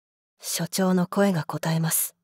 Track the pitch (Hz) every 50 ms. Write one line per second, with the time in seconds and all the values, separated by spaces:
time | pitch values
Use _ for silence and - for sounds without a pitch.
0 | _ _ _ _ _ _ _ _ - - - - 170 - - - 190 185 185 185
1 | 175 - - 196 202 202 185 160 151 - - 151 - 165 165 165 160 165 - -
2 | - - - _